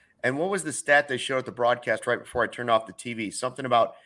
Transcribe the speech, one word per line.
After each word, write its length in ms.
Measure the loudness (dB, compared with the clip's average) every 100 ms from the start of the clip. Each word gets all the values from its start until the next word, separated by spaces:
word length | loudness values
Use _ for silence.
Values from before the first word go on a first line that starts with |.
| _ _
And 140 | -2 0
what 120 | -2
was 140 | -2
the 80 | -4
stat 360 | -6 4 4 4
they 100 | -2
showed 220 | -2 -2
at 60 | -4
the 60 |
broadcast 540 | 0 2 2 0 -2 0
right 140 | -2
before 240 | -2 -2
I 40 | -2
turned 220 | -2 2
off 160 | 2 2
the 80 |
T 200 | -8 -10
V? 180 | -6 -6
Something 340 | -4 -6 -6 2
about 300 | 4 4 -2